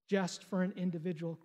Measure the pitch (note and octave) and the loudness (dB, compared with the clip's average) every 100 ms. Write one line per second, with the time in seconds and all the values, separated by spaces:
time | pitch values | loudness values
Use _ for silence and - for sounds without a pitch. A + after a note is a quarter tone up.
0 | - G3 F3+ - - F#3 F#3 G#3 F3+ E3+ | 0 2 2 -4 -2 0 0 2 0 0
1 | E3 D#3+ E3 D#3+ | -2 -2 -4 -6